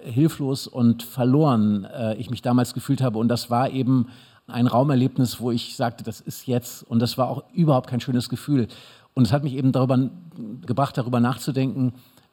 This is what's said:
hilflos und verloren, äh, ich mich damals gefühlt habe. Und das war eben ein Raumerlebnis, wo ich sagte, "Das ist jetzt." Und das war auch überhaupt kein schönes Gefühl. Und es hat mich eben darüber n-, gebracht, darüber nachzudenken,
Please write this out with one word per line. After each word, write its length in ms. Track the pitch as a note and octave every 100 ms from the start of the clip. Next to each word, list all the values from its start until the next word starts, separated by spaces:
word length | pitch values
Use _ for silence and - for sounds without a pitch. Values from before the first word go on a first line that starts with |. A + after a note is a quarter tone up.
hilflos 640 | - A#2 D#3+ D#3 C#3 C3+ -
und 380 | C3 A#2 A#2
verloren, 800 | - - B2 C#3 D#3 A#2 G#2+ G#2 F#2+
äh, 300 | C#3 A2+ A2
ich 160 | A#2
mich 100 | A#2+
damals 320 | B2+ B2 A#2+
gefühlt 300 | - - C3+
habe. 160 | C3 A2
Und 80 | A#2
das 240 | A#2+ -
war 180 | A#2+ C3+
eben 380 | C3 B2 C3 A#2+ - - _ -
ein 180 | A#2+ A#2+
Raumerlebnis, 720 | A2+ C#3+ B2+ C3 - A#2+ -
wo 120 | A#2+
ich 240 | A#2 - -
sagte, 280 | A#2+ -
"Das 160 | A2 -
ist 280 | - - -
jetzt." 340 | A#2+ - -
Und 180 | - A#2
das 200 | A#2+ -
war 100 | B2
auch 140 | B2+ -
überhaupt 340 | F3 D#3 B2+ -
kein 120 | B2
schönes 300 | - B2 -
Gefühl. 380 | A#2+ - C#3 G#2+ - - - _
Und 140 | - A2+
es 40 |
hat 120 | C#3+
mich 100 | C#3+
eben 180 | C3 C3
darüber 220 | B2+ B2+
n-, 160 | B2+ C3 - - - A2 B2 -
gebracht, 320 | B2 C#3 -
darüber 220 | A#2+ B2
nachzudenken, 760 | A#2+ - - C3+ C3 C3+ B2+ A#2+ - _ _